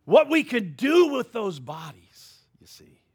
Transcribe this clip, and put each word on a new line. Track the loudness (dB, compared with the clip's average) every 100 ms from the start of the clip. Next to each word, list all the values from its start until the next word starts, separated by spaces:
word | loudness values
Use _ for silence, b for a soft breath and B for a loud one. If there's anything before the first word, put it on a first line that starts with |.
What | 2 4 4
we | 0
could | 0 -4 -6 -4
do | 0 4 2
with | 0 -6
those | -8 -8 -8
bodies, | -12 -14 -16 -20 _ _ -20 _ _ _
you | -20
see. | -20 -20 _ _